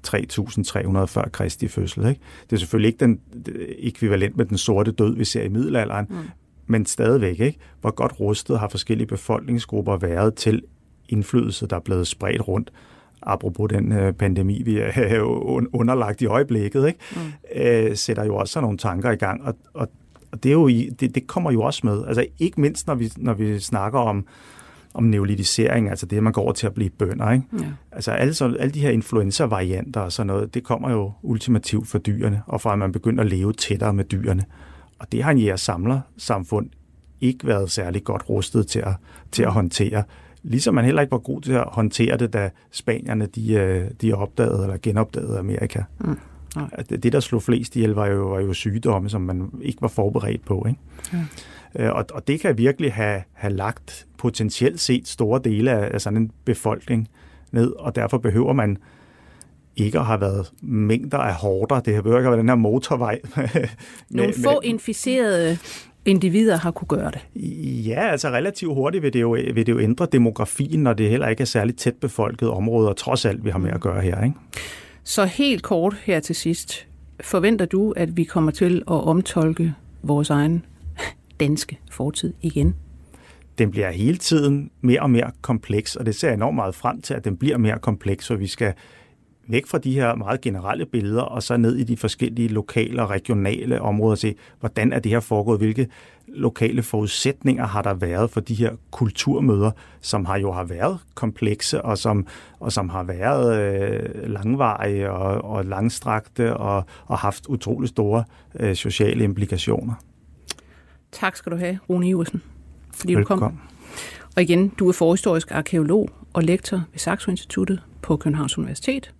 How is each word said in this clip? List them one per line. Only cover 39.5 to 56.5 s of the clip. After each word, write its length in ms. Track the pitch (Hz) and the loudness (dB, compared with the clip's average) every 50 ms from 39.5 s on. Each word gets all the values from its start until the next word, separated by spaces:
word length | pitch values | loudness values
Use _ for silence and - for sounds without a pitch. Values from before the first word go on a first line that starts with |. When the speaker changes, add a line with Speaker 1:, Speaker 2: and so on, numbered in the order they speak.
| 92 | 4
Speaker 1:
håndtere. 500 | 110 92 85 - - 104 - - 104 101 - - - - - - - - | 2 2 2 0 0 0 0 0 -2 -2 -4 -8 -20 -20 -20 -20 -16 -6
Ligesom 320 | 156 - 135 - 233 180 | -2 -2 0 2 2 4
man 100 | 127 117 | 4 4
heller 160 | 127 151 151 | 4 4 4
ikke 100 | 147 135 | 2 2
var 60 | 131 | 0
god 240 | 117 - - 139 143 | -4 -2 -4 -8 -6
til 120 | 147 - 131 | -2 0 0
at 100 | 120 123 | 0 0
håndtere 500 | - - 113 110 104 - - 117 - - | 0 0 0 0 0 2 2 2 2 4
det, 160 | 113 120 107 - | 0 0 0 0
da 160 | 107 101 95 - _ _ _ | -2 -2 -4 -6 _ _ _
spanierne, 540 | - - - - 113 - - - 113 110 107 | -16 -6 -2 -2 -2 -2 -2 -4 -2 -2 -2
de, 280 | 95 - 113 110 110 110 | -2 -4 -4 0 2 2
øh, 300 | 104 95 95 92 92 90 95 - - | 4 4 2 2 0 -2 -4 -6 0
de 120 | 110 110 104 | 0 0 2
opdagede 500 | 98 101 - - - 113 113 - 101 98 | 2 -2 -4 0 0 2 2 2 0 0
eller 140 | 98 95 92 | -2 -4 -2
genopdagede 580 | - 113 101 107 110 - - - - 120 107 101 | -2 0 2 2 0 0 -2 -6 -4 -4 -4 -4
Amerika. 420 | 92 98 101 101 107 107 - 104 98 - - - | -2 -4 -2 -2 -2 -2 -2 -6 -6 -6 -8 -6
Speaker 2:
Mm. 180 | 214 170 143 - - - - - - - - | -4 -4 -4 -4 -8 -20 -20 -20 -18 -12 -8
Nej. 140 | 151 147 - | -8 -8 -8
Speaker 1:
At 180 | - - - - | -10 -12 -8 -6
det, 140 | - - - | -6 0 0
det, 100 | 120 127 | 2 2
der 60 | 143 | 2
slog 240 | 127 - 123 110 - | 0 0 -2 -2 2
flest 320 | - 117 117 117 - - | 2 0 0 0 -4 -2
ihjel, 140 | 120 110 107 | 0 2 2
var 160 | 107 107 104 | 2 2 0
jo, 200 | 101 101 98 98 95 | 0 0 0 0 -2
var 100 | 98 95 | -2 -2
jo 140 | 98 98 90 | -2 -2 -2
sygdomme, 560 | - - 107 101 117 117 117 107 98 95 104 | -2 -2 -4 -4 0 0 0 0 0 0 -2
som 120 | 107 104 | -4 -4
man 280 | 90 92 92 90 92 - - - | -2 -2 -4 -4 -4 -6 -10 -8
ikke 200 | - - 104 - | -8 -8 -6 -4
var 60 | - | -4
forberedt 580 | 113 - - 101 104 110 - 101 - - - - | -2 0 0 0 0 0 0 -2 -2 -4 -4 -2
på, 200 | - 101 95 - | -4 -4 -2 0
ikke? 120 | 113 135 - - - - - - - 180 170 165 147 - - - - - - - - - | -2 -2 -4 -8 -20 -16 -16 -12 -6 -6 -6 -6 -6 -10 -18 -20 -20 -20 -20 -20 -12 -6
Speaker 2:
Ja. 80 | - 117 | -2 -2
Speaker 1:
Øh, 60 | 113 - | 0 0
og, 100 | - 117 - - | -2 -4 -4 -8
og 140 | 123 - | -6 -2
det 120 | - 143 156 | -2 -2 0
kan 180 | - 190 127 | 2 0 2
virkelig 360 | 107 117 135 143 - 160 135 101 | 4 4 2 2 2 -2 -2 0
have, 280 | 107 107 107 104 95 92 _ _ | 0 0 0 -2 -4 -6 _ _
have 200 | - - 101 101 | -6 -4 -4 -2
lagt 540 | 95 95 107 120 - - - - - - - _ | -2 -2 -4 -6 -8 -14 -20 -20 -20 -20 -20 _
potentielt 600 | - - 123 - - 110 104 - - - - 170 170 | -2 -2 -2 0 0 -2 -2 0 2 0 0 2 0
set 280 | - - 127 123 - | 0 0 0 0 0
store 340 | - - - 120 104 120 135 127 | -8 -4 -2 0 2 2 0 2
dele 280 | 117 107 104 117 131 | 0 0 2 2 2
af, 220 | 123 107 101 - - | 2 2 0 0 -2
af 80 | 101 | -4
sådan 160 | - 104 104 110 | -2 0 0 0
en 100 | 113 107 - - - | 0 -2 -4 -6 -2
befolkning 600 | 127 | -2